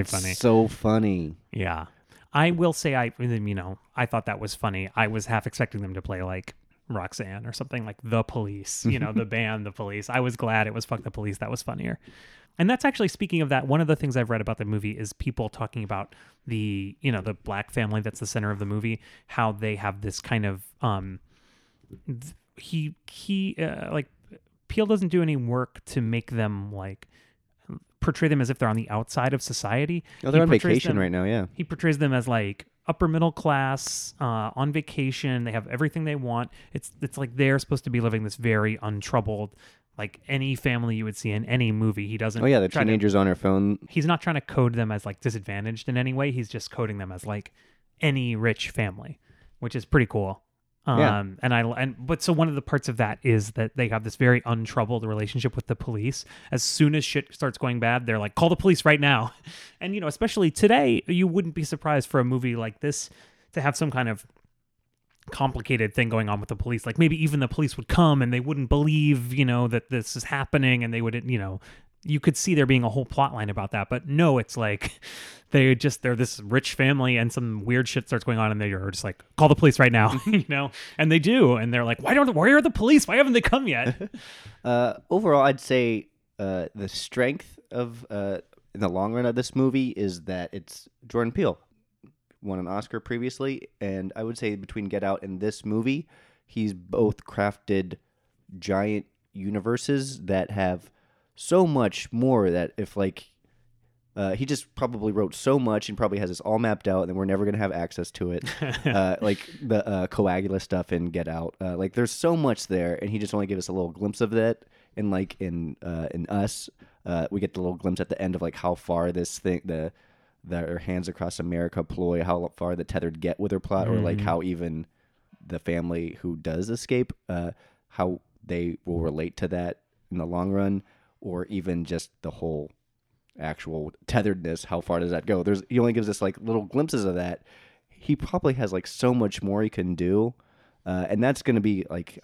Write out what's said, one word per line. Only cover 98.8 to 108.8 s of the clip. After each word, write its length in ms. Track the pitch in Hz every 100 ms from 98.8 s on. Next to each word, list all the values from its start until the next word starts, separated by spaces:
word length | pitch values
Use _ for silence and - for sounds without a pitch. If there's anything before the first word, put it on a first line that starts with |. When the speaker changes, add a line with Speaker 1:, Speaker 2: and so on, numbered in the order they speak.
| 104 104 - _ _
Speaker 1:
universes 880 | - 95 104 98 120 - 143 135 131 92
that 260 | 95 92
have 400 | 101 92 90 - _ _ _ _ -
so 300 | - 175 180
much 460 | 143 110 - -
more 400 | 117 127 127 95
that 220 | 87 87 -
if, 200 | 101 -
like, 340 | 95 - - _ _ _ _ _ _ _ _ -
uh, 180 | 98
he 120 | 95 135
just 260 | 143 -
probably 380 | - 127 120 107
wrote 240 | 104 98 -
so 240 | - 139
much 300 | 123 107 -
and 60 | 101
probably 200 | 110 101
has 120 | 95
this 100 | 90
all 160 | - 110
mapped 300 | 117 104 104
out, 200 | 92 87
and 80 | 92
we're 100 | 95
never 200 | 95 104
gonna 120 | 107
have 120 | 101
access 380 | 85 85 - 87
to 200 | - 87
it. 120 | 87 - -
Speaker 2:
<laughs> 260 | 143 120